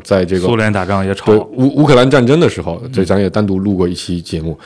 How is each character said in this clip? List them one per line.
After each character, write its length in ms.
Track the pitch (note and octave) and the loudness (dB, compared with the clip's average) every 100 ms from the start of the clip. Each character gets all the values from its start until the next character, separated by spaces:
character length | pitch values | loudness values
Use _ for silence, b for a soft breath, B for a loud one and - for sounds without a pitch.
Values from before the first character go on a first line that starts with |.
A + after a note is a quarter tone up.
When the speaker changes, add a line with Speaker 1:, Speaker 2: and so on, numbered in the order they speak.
Speaker 1:
在 200 | - G2 | -2 -2
这 140 | F2+ F#2 | 0 -2
个 80 | F#2 | 0
Speaker 2:
苏 80 | |
联 180 | A#2 G#2+ | 0 0
打 140 | G2+ F#2 | 0 -2
仗 180 | G2 | -2
也 80 | F#2+ | -2
吵。 200 | G2 - | -2 2
Speaker 1:
对， 60 | G#2+ | 2
乌， 440 | - B2 C3+ C#3 | 2 -2 0 2
乌 20 | |
克 120 | D3 B2+ | 4 4
兰 120 | C3 | 4
战 160 | C#3+ | 4
争 140 | A#2+ D#3 | 4 2
的 100 | C#3+ | 2
时 140 | - | 0
候， 180 | E2 E2+ | -8 -8
Speaker 2:
嗯。 80 | B2+ | -6
Speaker 1:
这 120 | C3 | -2
咱 160 | F2+ G2 | 0 0
也 80 | F#2+ | 0
单 160 | G#2+ | 0
独 140 | G2+ F#2+ | -2 -2
录 180 | G2+ F#2+ | -2 0
过 120 | F2+ | -2
一 40 | |
期 300 | F2+ - F2 | -4 -6 -8
节 180 | E2 E2 | -6 -8
目。 160 | D#2+ D2+ | -8 -10